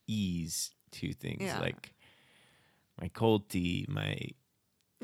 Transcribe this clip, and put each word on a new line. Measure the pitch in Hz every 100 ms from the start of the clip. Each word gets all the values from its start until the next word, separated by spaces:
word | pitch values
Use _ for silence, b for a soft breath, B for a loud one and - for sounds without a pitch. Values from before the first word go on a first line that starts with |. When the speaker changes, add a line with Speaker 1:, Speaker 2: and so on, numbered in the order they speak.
| -
Speaker 1:
E's | 107 95 87 80 - - - _
to | - 90
things | 90 85 -
Speaker 2:
Yeah. | 196 110
Speaker 1:
like | 87 - - b b b b b b b b b b -
my | 87
Colty, | - 113 107 101 95 87 92 95
my, | 98 98 50 - - _ _ _ _ _ _